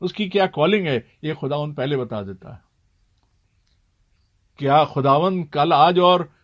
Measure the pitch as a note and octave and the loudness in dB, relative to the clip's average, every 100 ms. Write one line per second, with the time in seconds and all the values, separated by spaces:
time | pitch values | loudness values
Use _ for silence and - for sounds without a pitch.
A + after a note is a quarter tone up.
0 | F3 - G3 G3+ F#3 D3 D#3+ G#3+ E3 A#2+ | -10 -6 -2 0 0 0 0 0 -2 -4
1 | - _ D#3 D#3 C3+ D3 D3+ D3 C3+ C#3 | -6 _ -10 -8 -6 -6 -8 -6 -4 -4
2 | A#2 A2 G2 F#2 - - _ _ _ _ | -6 -10 -10 -14 -20 -20 _ _ _ _
3 | _ _ _ _ _ _ _ _ _ _ | _ _ _ _ _ _ _ _ _ _
4 | _ _ _ _ _ - C#3 D3+ D3 D3 | _ _ _ _ _ -6 2 2 2 0
5 | C3+ C#3+ F#3 F#3 D#3+ D3 D#3 D3 E3 F3+ | 2 2 2 -2 -4 -2 2 4 4 4
6 | F3+ F3+ D#3 _ | 4 4 0 _